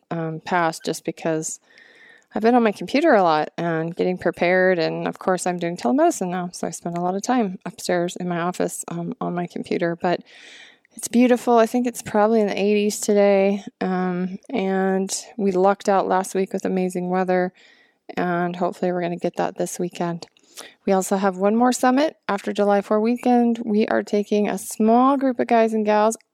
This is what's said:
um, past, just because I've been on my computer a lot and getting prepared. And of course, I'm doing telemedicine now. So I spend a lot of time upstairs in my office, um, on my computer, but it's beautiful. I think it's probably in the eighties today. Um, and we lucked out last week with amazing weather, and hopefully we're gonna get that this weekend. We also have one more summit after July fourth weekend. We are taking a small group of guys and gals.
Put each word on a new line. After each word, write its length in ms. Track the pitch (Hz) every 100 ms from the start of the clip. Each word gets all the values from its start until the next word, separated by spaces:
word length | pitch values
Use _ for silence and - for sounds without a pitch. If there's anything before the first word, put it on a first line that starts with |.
| -
um, 260 | 170 160 156
past, 460 | - 185 170 -
just 200 | - 160
because 540 | - - 170 160 160 - _ _ - - - - _ -
I've 60 |
been 120 | 220
on 80 | 247
my 80 | 226
computer 440 | 196 180 262 330
a 100 | 233
lot 260 | 180 156 - -
and 380 | 170 160 165 170
getting 200 | 180 180
prepared. 600 | 180 160 175 185 185 180
And 300 | 160 165 175
of 100 | 170
course, 260 | - 185
I'm 140 | - 180
doing 180 | 170 175
telemedicine 520 | 233 254 339 - 180
now. 220 | 180 180
So 160 | - 180
I 20 |
spend 260 | 175 175 170
a 40 |
lot 160 | 180 190
of 60 |
time 360 | - 254 208 185 -
upstairs 480 | - - 180 175
in 140 | - 180
my 100 | 175
office, 460 | 170 180 175 - -
um, 300 | 170 170 170
on 140 | 175
my 140 | 175 175
computer, 480 | - - - 170 170
but 260 | 180 175 - - - - - _ _ -
it's 100 | -
beautiful. 520 | 233 247 240 - 233
I 80 | 226
think 200 | 247 247
it's 160 | 233
probably 380 | - 214 214 226
in 80 | 208
the 120 | -
eighties 380 | 202 208 208 214
today. 640 | - 202 202 196 196 202 - -
Um, 580 | 190 185 185 180 185 190 -
and 580 | 262 190 190 190 190 190 - - -
we 160 | 202
lucked 360 | 180 190 196 -
out 200 | 196 180
last 260 | 185 190
week 180 | 190 190
with 120 | 190
amazing 440 | 190 190 185 180 180
weather, 440 | 185 185 185 180 - _ _ _ _ - -
and 400 | 180 175 175 180
hopefully 340 | 175 - 185
we're 120 | 180
gonna 140 | 175 175
get 200 | 175 -
that 200 | 180 196
this 220 | 175 -
weekend. 480 | 180 - 175 170 - _ _ - - _ -
We 60 |
also 240 | 190 185 196
have 200 | 196 180
one 180 | 196
more 180 | 226 247
summit 440 | 247 254 254 311 - -
after 240 | 202 -
July 280 | 202 202 202
fourth 220 | 196 214
weekend. 580 | 220 240 247 247 233 226
We 220 | 233 208 220
are 160 | 226
taking 460 | 208 208 208 208 208
a 100 | 196
small 580 | - - 220 233 262 277
group 220 | 269 240
of 80 | 240
guys 260 | 233 226
and 140 | 220 208
gals. 300 | 214 214 220 _